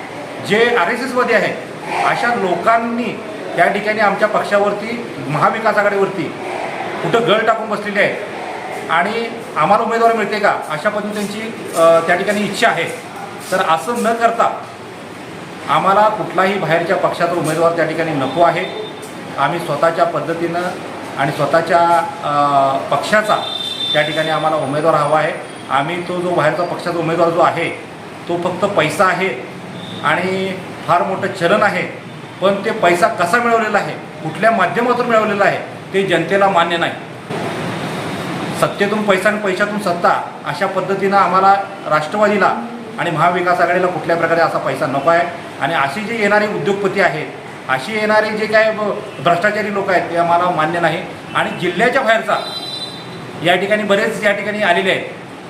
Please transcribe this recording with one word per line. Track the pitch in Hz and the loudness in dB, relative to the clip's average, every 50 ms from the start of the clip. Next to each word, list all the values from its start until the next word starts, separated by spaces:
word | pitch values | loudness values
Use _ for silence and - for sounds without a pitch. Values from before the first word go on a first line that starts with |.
| - - - - - - - - - | -12 -12 -12 -12 -12 -10 -10 -10 -2
जे | - 196 220 233 240 240 | 0 2 2 4 4 4
आरएसएसवादी | 185 170 185 240 226 254 262 247 254 247 208 233 | 2 2 2 0 -2 -4 -2 -2 0 0 2 2
आहेत, | 202 175 147 - - - - - - - - - - - | 2 2 0 -2 -6 -8 -10 -12 -10 -8 -6 -4 -2 0
अशा | - 160 - 240 240 240 | 0 0 0 0 0 0
लोकांनी | 202 196 180 170 - - 220 233 233 233 240 233 233 240 202 147 - - - - - - - - | 0 0 0 0 2 2 4 4 4 2 0 -2 -2 -4 -4 -6 -8 -10 -10 -10 -10 -10 -6 0
त्या | 170 175 | 2 2
ठिकाणी | 196 190 208 - 214 214 214 | 2 2 0 -2 -2 0 2
आमच्या | 214 202 190 - 214 208 | 2 2 2 2 2 2
पक्षावरती, | - 180 - - 202 202 202 208 - 202 220 226 240 233 233 - - 147 135 135 | 2 0 0 2 2 2 4 2 0 -2 -4 -6 -6 -6 -8 -8 -8 -8 -6 -4
महाविकास | 151 147 160 208 214 220 214 220 208 | 0 2 2 2 2 2 0 2 2
आघाडीवरती | 208 202 208 202 196 190 175 - 190 147 - - - - - - - - - - - - - - - - | 4 2 2 2 2 2 2 0 -2 -4 -4 -6 -8 -8 -8 -6 -6 -6 -6 -6 -6 -6 -6 -6 -4 -2
कुठं | 165 - 233 226 - | 0 2 2 4 4
गळ | 196 220 220 | 2 4 4
टाकून | 233 220 220 220 214 | 2 2 0 -2 -4
बसलेले | 208 202 - 208 202 202 | -4 -4 -4 -4 0 2
आहेत | 185 143 - - - - - - - - - - - - - - - - | 2 2 0 -4 -8 -8 -10 -10 -10 -10 -10 -10 -10 -8 -8 -8 -4 0
आणि | 156 165 190 202 220 233 233 233 - - - - - | 0 0 2 0 -2 -2 -4 -6 -6 -10 -12 -6 -2
आम्हाला | 151 151 175 202 226 226 | 0 2 4 4 2 2
उमेदवारी | 226 233 226 233 226 226 | 0 2 4 4 4 4
मिळते | 220 208 190 208 202 | 2 0 -2 0 0
का, | 196 185 139 - - - | 2 2 2 0 -2 -6
अशा | 151 151 - 214 | -6 -2 -2 -2
पद्धतीने | 208 208 202 208 202 | -2 -2 -4 -4 -4
त्यांची, | 208 208 196 202 214 226 220 - - 180 - - | -4 -6 -6 -6 -6 -8 -8 -8 -10 -10 -4 2
अ, | 175 165 165 165 165 165 | 4 6 8 8 6 6
त्या | 180 175 | 4 2
ठिकाणी | 180 190 190 208 208 | 2 2 0 0 0
इच्छा | 208 190 - - 240 214 | 0 -2 0 2 2 2
आहे. | 165 160 165 - - - - - - - - - - - - - 180 | 2 2 -2 -4 -6 -8 -12 -12 -12 -12 -12 -12 -12 -12 -4 -2 0
तर | |
असं | 196 185 160 160 - - 247 240 214 202 | 0 2 2 2 2 0 -2 -2 0 0
न | 226 233 | 0 2
करता | 233 233 226 226 - 196 - - - - - - - - - - - - - - - - - - - - - - - - - | 2 2 2 2 2 2 0 0 -2 -8 -12 -14 -14 -14 -14 -14 -14 -14 -14 -14 -14 -14 -14 -14 -14 -14 -14 -14 -10 -2 0
आम्हाला | 139 156 175 185 196 208 208 214 | 0 2 4 4 4 6 4 4
कुठलाही | 208 185 160 135 - 175 190 190 202 196 | 2 0 -4 -2 0 2 2 2 2 0
बाहेरच्या | 165 151 165 170 165 180 190 | 0 2 2 2 2 0 0
पक्षाचा | 175 175 160 - - 180 165 180 | 2 2 0 0 0 -2 0 0
उमेदवार | 170 147 156 156 160 165 165 170 | 0 0 0 0 2 2 2 2
त्या | 170 156 | 2 0
ठिकाणी | 151 156 156 160 165 | 0 0 -2 -2 0
नको | 156 139 135 131 - 170 175 | 0 -2 -2 -2 2 4 4
आहे. | 165 156 170 185 185 - - - - - - - - - - - - - 131 | 4 4 2 -2 -4 -6 -8 -10 -10 -10 -12 -14 -14 -12 -12 -12 -10 -4 -2
आम्ही | 139 147 170 170 | 0 0 0 -2
स्वतःच्या | 170 - 147 - 170 165 170 175 170 | -4 -4 0 2 2 2 4 2 2
पद्धतीनं | 143 139 151 139 143 165 165 170 165 170 175 180 180 180 - - - - - - - - - | 0 0 -2 -2 -2 -2 -2 -2 -2 -2 -2 -4 -4 -6 -8 -10 -10 -12 -12 -12 -10 -4 -2
आणि | 139 151 147 | -2 -2 0
स्वतःच्या, | - 147 139 147 165 165 - 185 170 170 170 170 165 165 - - - - | 0 0 2 4 2 4 4 4 4 4 6 4 4 2 0 -4 -6 -4
अ, | 151 147 147 143 143 139 139 135 135 139 135 - - 147 | 0 2 2 2 4 4 4 4 4 2 0 0 0 -2
पक्षाचा | 139 139 - 202 214 208 - 170 - - - - - - - - - - - - | -2 0 2 2 2 4 2 0 0 0 -4 -6 -6 -6 -8 -6 -4 -2 0 2
त्या | 151 151 | 2 2
ठिकाणी | 151 156 156 156 165 | 2 0 -2 -2 0
आम्हाला | 156 151 156 156 160 | 0 0 0 0 0
उमेदवार | 151 143 131 143 151 151 165 160 | 0 0 -2 -2 0 2 2 4
हवा | 151 147 143 151 156 | 4 4 2 2 2
आहे. | 151 160 185 - - - - - - - | 2 0 -2 -6 -10 -12 -14 -14 -6 -2
आम्ही | 131 135 143 160 175 180 175 175 | 0 0 0 0 -2 -4 -4 -4
तो | 180 180 | -4 -2
जो | 175 180 | -2 0
बाहेरचा | 175 170 143 156 160 - 175 | 0 2 2 2 2 2 -2
पक्षाचा | 170 156 147 - 175 165 170 | -2 -4 -4 -4 -4 -2 -2
उमेदवार | 160 160 165 165 208 262 | 0 0 2 2 2 2
जो | 254 185 | 4 4
आहे, | 165 143 127 160 165 135 - - - - - - - - - - - - | 4 4 4 2 -2 -4 -4 -6 -10 -14 -14 -14 -14 -14 -14 -12 -6 -4
तो | 175 | -4
फक्त | 170 - - - - - | -2 -2 -4 -2 -2 -2
पैसा | 196 - - 156 151 - - 196 | 0 2 2 2 2 2 2 2
आहे | 185 175 165 190 190 160 - - - - - - - - - - - - - - | 2 2 2 0 -2 -4 -6 -8 -12 -12 -14 -14 -14 -12 -12 -12 -12 -10 -4 0
आणि | 143 156 165 180 185 190 190 190 190 185 185 - - - - - | 0 0 2 0 0 -2 -2 -2 -4 -4 -6 -8 -10 -12 -8 0
फार | 143 160 185 196 | 2 2 2 2
मोठं | 190 190 - - 185 - - | 0 -2 -2 -4 -4 -2 -2
चलन | 170 170 202 208 214 | 2 2 4 4 4
आहे, | 202 180 180 160 - - - - - - - - - - - | 2 2 0 -4 -6 -8 -12 -14 -14 -14 -14 -14 -14 -6 0
पण | 175 196 202 196 - | 2 2 2 2 0
ते | 220 | -2
पैसा | 220 220 - 175 175 - 226 214 | 0 2 2 4 4 4 2 2
कसा | - - 175 - - 240 | 2 0 0 2 2 2
मिळवलेला | 240 233 233 226 220 214 202 196 | 4 4 2 2 2 2 0 0
आहे, | 165 156 135 | 0 -2 -6
कुठल्या | - - - - - - 156 147 - 202 226 | -8 -10 -12 -12 -10 -8 -8 -4 2 2 4
माध्यमातून | 226 190 185 165 - 226 247 254 240 240 247 | 4 4 2 2 2 0 2 2 2 2 2
मिळवलेला | 233 233 220 214 208 202 202 196 | 2 2 2 2 0 2 2 2
आहे, | 175 147 - - - - - - - - | 2 2 0 -4 -10 -12 -14 -12 -4 -2
ते | 190 196 | -2 0
जनतेला | 160 175 160 160 - 196 196 196 190 | 2 2 0 2 2 2 4 4 4
मान्य | 170 170 165 175 175 | 4 4 2 2 0
नाही. | 170 165 139 - - - - - - - - - - - - - - - - - - - - - - - - - - - - - - - - - - | 0 -2 -2 -4 -6 -10 -12 -14 -14 -10 -8 -6 -6 -6 -6 -6 -6 -6 -6 -6 -6 -6 -6 -6 -6 -6 -6 -6 -6 -6 -6 -6 -6 -6 -6 -2 0
सत्तेतून | 165 151 - - 202 196 208 208 202 | 0 -2 0 0 0 0 0 0 2
पैसा | 208 190 185 - 214 | 2 2 2 2 0
आणि | 202 208 | 0 0
पैशातून | 208 196 185 180 202 202 208 202 | 0 -2 0 0 0 -2 -2 -2
सत्ता, | - 185 175 175 - 196 156 123 - - - - - | -2 -2 0 2 2 2 2 2 -2 -6 -10 -10 -8
अशा | 156 143 - 233 | -8 -4 -2 -2
पद्धतीनं | - - 190 170 175 196 196 202 196 196 | -2 -2 -2 -2 -2 -2 0 0 2 4
आम्हाला | 196 185 175 - 185 185 196 196 196 - - - - - | 4 4 4 4 4 6 6 4 4 2 -4 -8 -10 -2
राष्ट्रवादीला | - 151 202 - - - 214 214 202 208 202 185 156 - - - - - - - - - 127 | 0 0 0 0 0 0 2 2 4 4 4 4 2 2 0 -4 -8 -10 -10 -12 -10 -8 -4
आणि | 151 170 | -4 -2
महाविकास | 160 151 160 175 180 180 175 180 175 175 | 2 2 2 4 2 2 2 2 2 4
आघाडीला | 175 175 180 180 180 | 4 2 2 2 2
कुठल्या | 180 175 - - - 170 | 0 0 -2 -2 0 0
प्रकारे | 165 165 156 165 170 | 2 2 2 2 2
असा | 165 151 - 170 | 2 2 0 -2
पैसा | - 151 139 - 160 | -2 -2 -2 -2 -2
नको | 143 131 139 139 160 | 0 0 0 2 4
आहे | 165 170 170 - - - - - - - | 4 4 2 0 -4 -8 -12 -12 -6 -4
आणि | 131 143 170 | -2 0 0
असे | 156 139 143 - 214 | 0 0 0 -2 -4
जे | 214 196 233 233 | -4 -4 -2 0
येणारे | 208 202 208 208 208 | 2 4 4 4 2
उद्योगपती | 208 196 170 147 196 196 - 202 185 - 202 | 2 0 -2 0 0 0 0 0 0 2 2
आहेत, | 185 160 147 156 139 - - - - - - - - - | 2 2 0 -2 -6 -8 -10 -12 -14 -14 -14 -12 -4 -4
असे | 131 139 - - 220 214 | -4 -2 -2 -4 -2 -2
येणारे | 214 208 214 214 214 208 | 0 2 2 2 2 2
जे | 214 214 214 | 0 -2 -2
काय | 214 214 220 220 220 214 | 2 4 4 4 4 2
ब-, | 202 214 202 180 - - - - - 143 | 0 -2 -2 -2 -4 -6 -10 -10 -2 0
भ्रष्टाचारी | 175 170 170 214 208 208 214 208 208 202 | 2 2 4 2 2 0 0 -2 -2 -2
लोक | 202 190 196 | -2 0 2
आहेत, | 185 165 - - | 2 2 0 0
ते | 170 | 0
आम्हाला | 170 170 170 170 175 180 180 | 0 2 4 4 4 2 2
मान्य | 170 156 156 160 170 170 | 2 2 0 0 0 0
नाही. | 175 160 160 180 190 - - - - - - | 0 0 0 -2 -6 -8 -12 -12 -12 -4 -2
आणि | 147 170 208 196 147 | 0 0 0 -2 -2
जिल्ह्याच्या | 160 180 180 180 226 247 247 277 240 | -2 -2 2 2 2 4 4 2 4
बाहेरचा | 214 226 220 - 208 175 - - - - - - - - - - - - - - - - - - - - - 147 | 4 2 2 2 0 0 -2 -2 -4 -8 -8 -10 -8 -10 -10 -10 -10 -12 -12 -12 -12 -12 -12 -12 -12 -10 -2 2
या | 165 180 | 2 2
ठिकाणी | 185 196 196 214 214 208 | 2 2 2 0 0 2
बरेच | 190 196 202 226 226 - 180 202 | 2 2 2 2 0 -2 0 0
या | 208 202 | 0 0
ठिकाणी | 202 - 208 208 214 214 | 2 -2 -4 -2 0 2
आलेले | 180 175 190 190 190 | 2 4 4 4 2
आहेत | 165 127 - - - - - - - - - | 0 0 -2 -6 -10 -12 -14 -14 -16 -16 -16